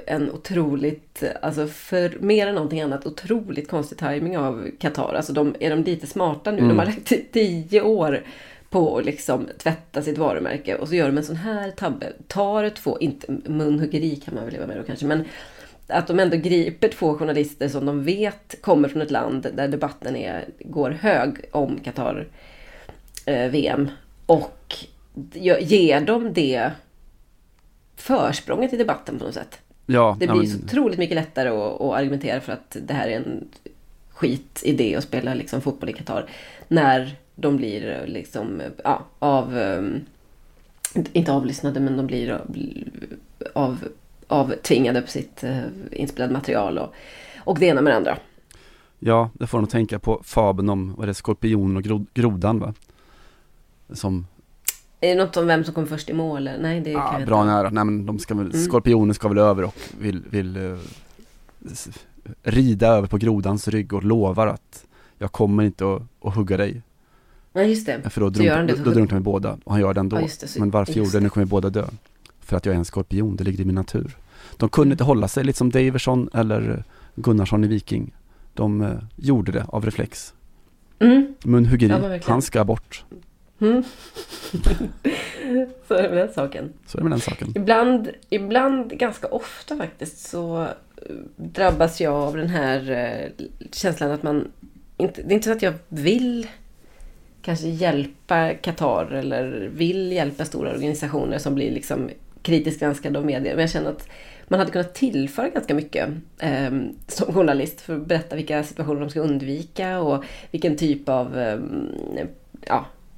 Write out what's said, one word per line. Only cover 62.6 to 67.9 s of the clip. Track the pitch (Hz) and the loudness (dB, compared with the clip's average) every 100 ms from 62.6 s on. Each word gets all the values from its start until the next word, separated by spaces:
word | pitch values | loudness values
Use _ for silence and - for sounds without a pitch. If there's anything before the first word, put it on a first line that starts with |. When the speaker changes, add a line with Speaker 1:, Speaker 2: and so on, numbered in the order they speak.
| 131 104 113 | 4 6 6
Speaker 2:
över | 110 98 | 6 4
på | 104 | 0
grodans | 113 104 98 104 107 | 2 2 0 -2 0
rygg | 107 101 | -2 -2
och | 98 | -2
lovar | 98 113 98 90 110 | 2 4 4 2 0
att | 101 - - _ _ _ _ | 0 -10 -20 _ _ _ _
jag | 101 | -8
kommer | - 107 104 | 2 4 4
inte | 107 - 95 | 4 2 -2
att, | 95 117 _ | -2 -6 _
att | 104 | -4
hugga | 101 98 92 | -2 0 2
dig. | 101 117 - _ _ _ _ - _ | 0 -4 -14 _ _ _ _ -20 _
Speaker 1:
Ja, | 185 | 2
just | 208 220 | 2 2
det. | 220 | -2